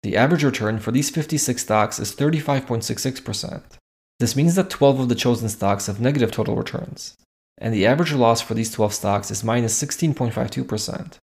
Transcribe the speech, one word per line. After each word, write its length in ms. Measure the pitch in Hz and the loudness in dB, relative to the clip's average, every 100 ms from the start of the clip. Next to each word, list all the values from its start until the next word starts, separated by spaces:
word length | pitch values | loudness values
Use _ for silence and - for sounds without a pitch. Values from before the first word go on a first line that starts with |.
The 120 | 104 95 | 0 2
average 280 | 131 170 | 4 4
return 340 | 143 123 107 110 | 2 0 -2 -2
for 140 | 104 | 0
these 180 | 123 143 | 0 0
fifty-six 520 | - 147 151 - 123 | -4 -2 -2 -2 -4
stocks 360 | - 107 101 - | 0 2 2 -2
is 140 | 98 | -8
thirty-five 520 | - 143 156 143 139 | 0 0 0 0 -2
point 200 | 131 117 | 0 -4
six 180 | - - | -4 -4
six 160 | 131 131 | -4 -6
percent. 600 | - 107 - - - - _ _ _ _ | -8 -8 -8 -12 -16 -20 _ _ _ _
This 160 | 120 135 | 0 4
means 180 | 165 | 4
that 160 | 180 190 | 4 0
twelve 300 | - 139 135 | 4 4 4
of 80 | 127 | 2
the 80 | 117 | 2
chosen 320 | 123 117 113 | 2 2 -2
stocks 380 | 104 98 101 - | -2 0 0 -2
have 140 | 101 | -2
negative 300 | 123 147 113 | 0 2 0
total 240 | - 107 | 0 -2
returns, 640 | 110 - - - - - _ _ _ _ _ | -2 -4 -8 -10 -14 -16 _ _ _ _ _
and 160 | 113 | -4
the 120 | 110 101 | 2 4
average 260 | 143 165 | 4 2
loss 280 | 143 117 113 | 4 4 4
for 140 | - | 0
these 160 | 113 110 | -4 -4
twelve 240 | - 104 | 0 -2
stocks 380 | - 101 101 - | 0 0 0 -2
is 100 | 101 | -6
minus 340 | 110 120 117 - | 0 0 0 -2
sixteen 380 | 147 - 165 | -4 -2 0
point 180 | 143 120 | 0 -2
five 200 | 110 - | -2 -4
two 100 | - | -4
percent. 560 | - 214 - - - - _ _ | -4 -4 -6 -8 -12 -18 _ _